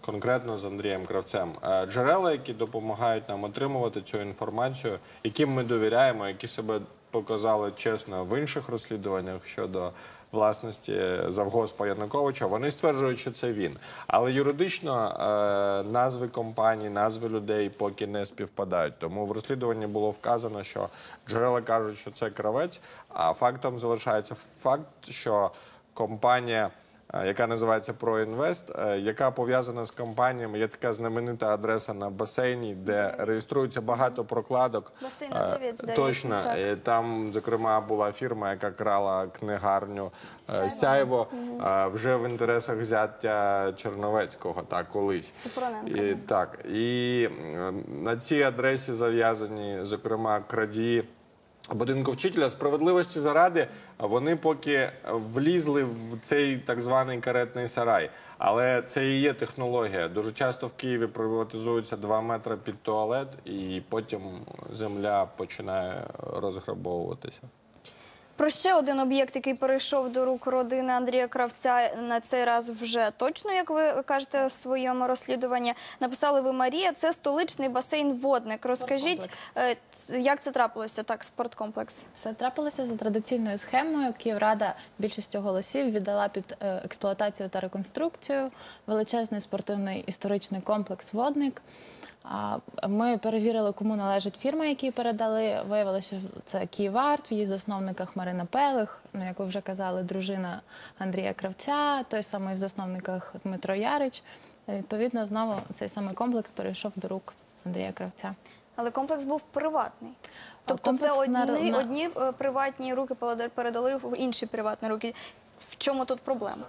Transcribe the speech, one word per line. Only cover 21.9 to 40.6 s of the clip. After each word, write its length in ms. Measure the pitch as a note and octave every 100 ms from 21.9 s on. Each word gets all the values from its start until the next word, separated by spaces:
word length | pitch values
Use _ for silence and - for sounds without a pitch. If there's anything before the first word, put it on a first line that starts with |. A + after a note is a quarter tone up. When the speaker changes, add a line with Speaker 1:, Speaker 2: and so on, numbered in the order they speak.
| G#2
Speaker 1:
що 140 | -
це 180 | - A2
Кравець, 520 | G2+ G#2+ A#2+ F3 - - - -
а 200 | - D#2+
фактом 460 | - B2 C3 C3+ B2
залишається 560 | A#2 A#2 B2+ A2 G#2+ -
факт, 480 | - - C3+ C#3+ D#3 - -
що 420 | - B2 G#2 F#2+ - - - _
компанія, 760 | - G#2+ A2 B2 B2 A#2+ A2+ G2+ - - - _
е, 140 | - F#2+
яка 200 | G2+ A#2
називається 460 | A2+ A2+ A2+ -
«Проінвест», 800 | A2+ A#2 A2 A2 A#2 D#3 F3 - -
е, 200 | G#2 G2
яка 320 | G2+ G#2+ C3+
пов'язана 540 | C3 A#2+ B2+ B2 A#2+ A2
з 60 |
компаніями, 680 | - A#2+ A2+ B2+ B2+ A2+ G#2+
є 80 | A2
така 260 | - B2
знаменита 600 | A2 A#2 A2+ A#2+ A#2 A2
адреса 400 | G#2 A2 A2 -
на 160 | G2+ G2+
басейні, 680 | G2 G#2+ - B2+ B2 A2+ F#2+
де 380 | F#2+ G#2 G2+ -
Speaker 2:
Так. 100 | G#2
Speaker 1:
реєструється 540 | A2 A2 C#3+ C3 -
багато 420 | A2+ A#2+ C3 B2 A2
прокладок. 680 | A#2 G#2+ B2+ B2+ A2 - -
Speaker 2:
Басейн 300 | C4 - C#4+
на 160 | - -
Speaker 1:
Е, 80 | -
Speaker 2:
дев'ять, 180 | B3+ A#3
здається. 280 | A3+ - C3+
Speaker 1:
Точно. 360 | B2 B2+ G#2
Speaker 2:
Так. 140 | F#2 F2
Speaker 1:
Е, 180 | G2 G2+
там, 580 | A#2+ A#2 A#2 A2+ G#2+
зокрема, 480 | G#2 G#2+ A#2 A2+ A2
була 300 | G#2 G#2+ G#2
фірма, 400 | G2+ B2+ A2 G2+
яка 200 | F#2+ G#2
крала 560 | F#2 G#2+ G2+ G2+ F#2+ F#2+
книгарню, 840 | - G#2+ G2+ G2+ G2 G2 G2+ G2 - - - -
е, 40 |
Speaker 2:
Сяйво. 160 | G#2